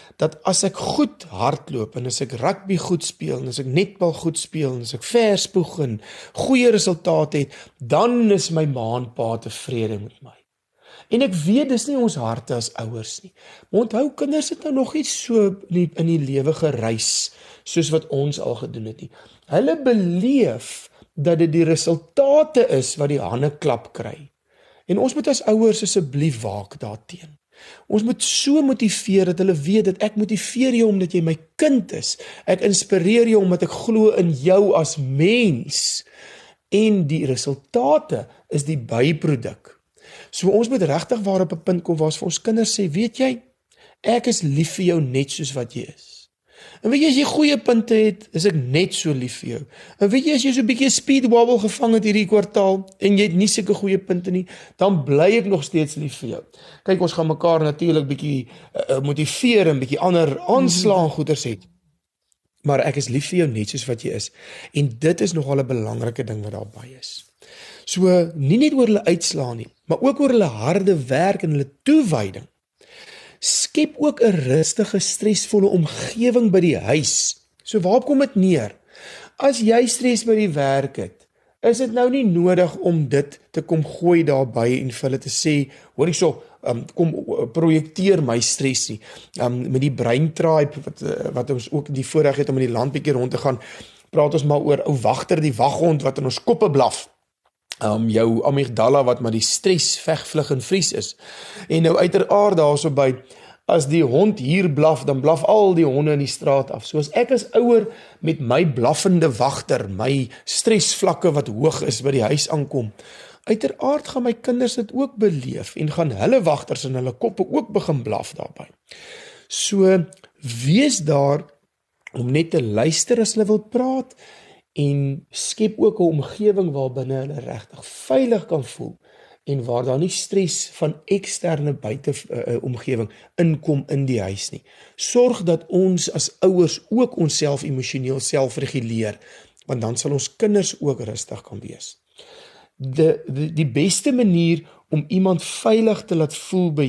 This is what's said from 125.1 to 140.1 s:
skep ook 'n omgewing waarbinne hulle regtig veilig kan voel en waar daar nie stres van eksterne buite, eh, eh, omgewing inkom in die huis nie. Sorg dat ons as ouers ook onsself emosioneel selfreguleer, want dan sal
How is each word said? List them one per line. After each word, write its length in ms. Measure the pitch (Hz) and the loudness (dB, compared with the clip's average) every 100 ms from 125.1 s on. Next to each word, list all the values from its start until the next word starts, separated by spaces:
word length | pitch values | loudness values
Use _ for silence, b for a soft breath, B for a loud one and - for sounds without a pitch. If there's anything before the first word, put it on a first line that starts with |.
| 139 - | -6 -10
skep 440 | - - - 214 214 | -10 -8 -2 -2 2
ook 220 | 214 214 | 2 4
'n 40 | |
omgewing 680 | 175 151 135 - 208 196 180 | 2 0 -4 -2 0 2 0
waarbinne 420 | 139 131 127 127 | -2 -4 -4 -6
hulle 260 | 135 139 147 | -6 -6 -10
regtig 460 | 120 120 - - - | -10 -12 -14 -20 -20
veilig 600 | - - 262 254 214 - | -12 0 2 2 0 -2
kan 180 | 156 | -4
voel 340 | 117 - 113 - b b b b | -6 -12 -14 -16 b b b b
en 200 | - 139 | -6 -4
waar 200 | 117 120 | -2 -2
daar 140 | 127 135 | -2 -2
nie 120 | 180 | -2
stres 600 | - - 196 180 - - | -4 -4 -2 0 -2 -8
van 280 | - 156 - - | -4 -4 -4 -2
eksterne 680 | 196 - - 170 151 147 | -2 -2 -6 -4 -2 -2
buite, 400 | 139 107 127 147 139 - | -4 -6 -6 -6 -6 -6
eh, 260 | 120 117 120 | -8 -4 -4
eh, 80 | |
omgewing 460 | 127 117 - 117 110 B B - | -4 -6 -4 -4 -6 B B 0
inkom 480 | 170 156 - 143 135 | 0 0 -2 -2 -2
in 180 | 143 135 | -2 0
die 160 | 117 | -2
huis 280 | 95 98 - | -4 -6 -10
nie. 120 | - _ b b b | -14 _ b b b
Sorg 480 | - 240 247 233 | -2 2 2 2
dat 220 | 175 165 - | 0 -2 0
ons 440 | 185 190 180 - | 2 2 2 -2
as 280 | 156 - - | -4 -6 0
ouers 400 | 190 180 165 - - | 2 4 2 0 -2
ook 280 | 226 247 - | 0 0 0
onsself 460 | 156 - 147 139 | -2 0 -2 -2
emosioneel 560 | 151 131 120 135 127 135 | -4 -6 -4 -6 -4 -4
selfreguleer, 960 | - 147 131 - 107 135 113 113 107 104 B B B B - | -2 0 0 -2 -6 -4 -4 -4 -4 -6 B B B B -8
want 160 | 131 | -6
dan 160 | 110 117 | -4 -4
sal 140 | 151 | -4